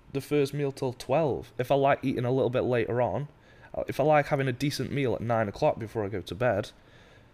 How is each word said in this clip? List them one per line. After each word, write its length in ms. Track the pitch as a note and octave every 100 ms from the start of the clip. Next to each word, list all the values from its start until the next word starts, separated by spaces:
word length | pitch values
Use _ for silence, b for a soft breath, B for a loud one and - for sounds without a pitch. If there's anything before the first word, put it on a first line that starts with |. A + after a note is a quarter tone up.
| -
the 100 | C#3
first 320 | - D3 C3+
meal 180 | C#3+ C#3
till 220 | - C3+
twelve. 580 | A#2 - D#3 D#3 F2 - -
If 120 | B2
I 40 |
like 240 | C#3 C3+ -
eating 220 | C3 -
a 80 | B2
little 160 | C3 A#2+
bit 120 | B2
later 400 | G#2 B2 - A#2
on, 260 | A#2 G2 D3 - b b b
uh, 80 | - -
if 120 | -
I 40 |
like 220 | C#3+ D3+ C#3
having 200 | D3 C3+
a 40 |
decent 380 | B2 D#3+ - C3
meal 240 | C#3 C3
at 60 | G2
nine 280 | A2+ A2+ G#2+
o'clock 300 | - D3+ -
before 240 | G#2+ A#2
I 60 | G2+
go 140 | G#2
to 120 | -
bed, 360 | F2+ B2 G2+ A2 - b b b b b